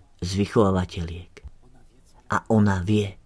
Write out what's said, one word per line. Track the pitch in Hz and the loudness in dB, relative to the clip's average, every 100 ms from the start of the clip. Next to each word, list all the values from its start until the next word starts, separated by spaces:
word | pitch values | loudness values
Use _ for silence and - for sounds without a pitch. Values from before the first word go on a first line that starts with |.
| - _ | -14 _
z | 90 | -6
vychovávateľiek. | 95 101 120 101 92 90 - 85 85 - - - - - - - _ _ - _ | -2 0 2 2 2 -2 -6 -10 -12 -16 -20 -20 -20 -20 -20 -20 _ _ -20 _
A | 104 - 110 | -6 0 2
ona | 104 95 | 4 2
vie, | 90 107 101 - | 0 0 0 -8